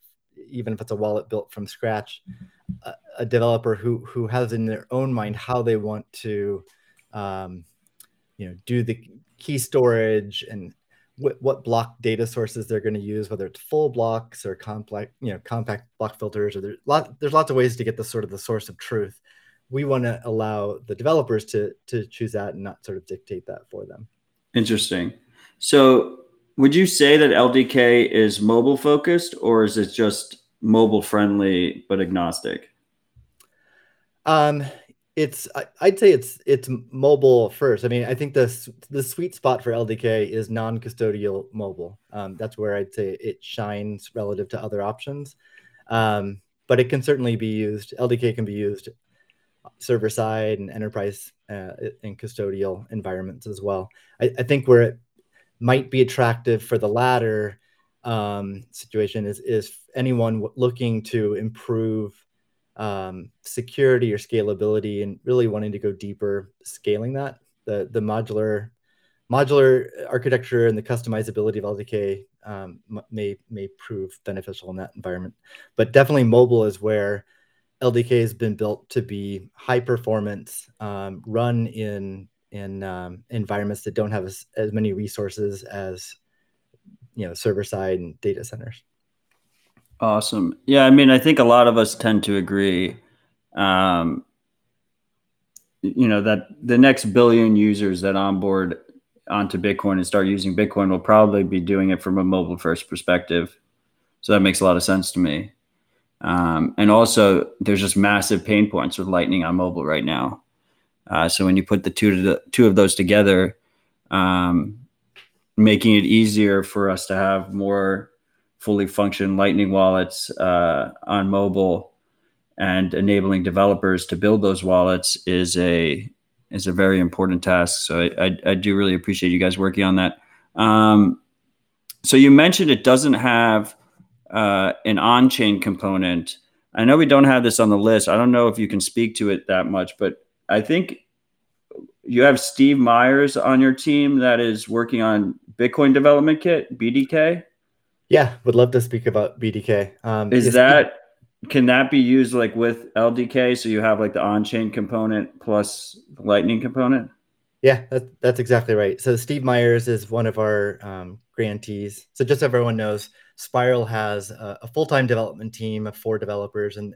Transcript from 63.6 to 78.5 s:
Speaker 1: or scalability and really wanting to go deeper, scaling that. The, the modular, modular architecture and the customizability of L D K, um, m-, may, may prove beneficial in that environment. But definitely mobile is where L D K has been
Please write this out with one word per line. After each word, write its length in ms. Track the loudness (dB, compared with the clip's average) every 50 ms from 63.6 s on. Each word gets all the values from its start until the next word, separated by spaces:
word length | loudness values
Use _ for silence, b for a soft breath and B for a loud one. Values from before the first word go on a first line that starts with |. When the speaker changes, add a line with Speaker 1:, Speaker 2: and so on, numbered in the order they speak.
| -12 -10 -4 0 2 2 4 2 2 0 -2
Speaker 1:
or 40 | -4
scalability 840 | -6 -4 -4 -2 -2 -2 -4 -2 -2 -2 -2 -2 -4 -6 -6 -8
and 180 | -8 -8 -10 -10 _
really 240 | -2 0 0 0 0
wanting 240 | -2 -4 -6 -8
to 80 | -8 -6
go 120 | -6 -8
deeper, 600 | -8 -8 -12 -14 -10 -8 -6 -6 -6 -6 -8 -12 _ _ _
scaling 500 | -20 -20 -10 -6 -4 -4 -4 -4 -6 -8
that. 260 | -8 -8 -10 -12 _ _ _ _ _ _
The, 220 | -8 -6 -6 -6 -6
the 120 | -6 -6
modular, 680 | -4 -4 -4 -4 -6 -6 -4 -4 -2 -2 -4 -4 -6 -10 _ _ _ _ _ _ _ _ _ _ _ _
modular 560 | 0 0 0 2 4 4 6 6 4 4 0 -4 -10 -14 -10 -6
architecture 600 | -6 -4 -2 -2 -2 -2 -2 -2 -2 0 2 2
and 100 | 0 -2
the 60 | -4
customizability 760 | -6 -6 -6 -6 -6 -6 -6 -6 -6 -4 -4 -4 -4 -4 -4
of 60 | -6
L 120 | -8 -8
D 100 | -8 -8
K, 400 | -8 -6 -4 -4 -4 -6 -8 -10 _ _ _ _
um, 380 | -16 -16 -14 -16 -16 -20 -20 _ _
m-, 100 | -16 -16 -16 _
may, 280 | -10 -8 -8 -8 -8 -10 _ _
may 180 | -14 -14 -14 -14 -16 _
prove 400 | -18 -14 -12 -12 -12 -12 -14 _ _
beneficial 440 | -12 -12 -10 -12 -14 -16 -16 -16 -16
in 60 | -14
that 160 | -14 -14 -16 -18
environment. 380 | -14 -12 -10 -10 -10 -10 -14 -18 _ b b b b b b b
But 160 | -2 -2 4
definitely 340 | 4 4 4 6 4 2 2
mobile 400 | 4 6 4 6 6 4 2 0
is 140 | 0 -4 -6
where 460 | -4 -4 -2 -2 -2 -4 -6 -8 -10 _ _ _ _ _ _ _ _ _ _ _
L 100 | -4 -2
D 120 | 0 0 0
K 180 | 2 0 0
has 120 | 0 0 -4
been 220 | -6 -6 -6